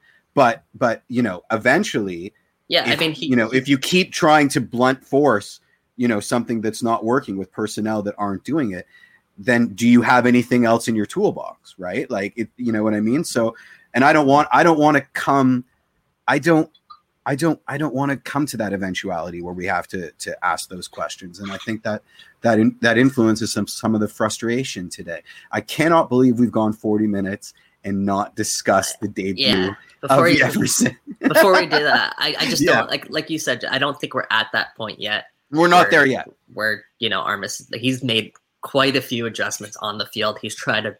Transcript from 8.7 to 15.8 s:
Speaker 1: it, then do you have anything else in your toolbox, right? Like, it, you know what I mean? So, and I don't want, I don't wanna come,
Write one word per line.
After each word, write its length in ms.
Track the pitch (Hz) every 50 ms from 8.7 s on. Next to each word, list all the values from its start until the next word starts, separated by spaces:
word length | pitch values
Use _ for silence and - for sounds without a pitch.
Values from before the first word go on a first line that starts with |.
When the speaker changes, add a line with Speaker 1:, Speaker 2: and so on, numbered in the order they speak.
Speaker 1:
it, 140 | 92 87 - _ _ _ _ _ _ _ _ _ _
then 320 | - 98 127 120 120 120 113
do 180 | 98 92 117
you 140 | 120 120 120
have 260 | 113 113 131 123 120
anything 380 | 123 123 123 117 - 131 123 120
else 220 | 113 117 117 -
in 80 | - 113
your 120 | 110 104
toolbox, 680 | - - 180 208 175 95 78 - - - - _ - _ -
right? 300 | 90 90 95 120 151 -
Like, 240 | 123 101 98 101 -
it, 140 | - 113 107 _
you 140 | - 123 117
know 120 | 110 107 107
what 100 | 110 107
I 60 | 107
mean? 240 | 107 110 120 151 170
So, 320 | - - 123 113 113 - - - - - - _ _ -
and 80 | 120 135
I 100 | 147 160
don't 140 | 156 147
want, 200 | 135 139 147 151 -
I 120 | 151 156 165
don't 160 | 175 165 151
wanna 220 | 147 151 147 139 135 - -
come, 520 | - - - 139 139 135 127 127 123 123 _ _ _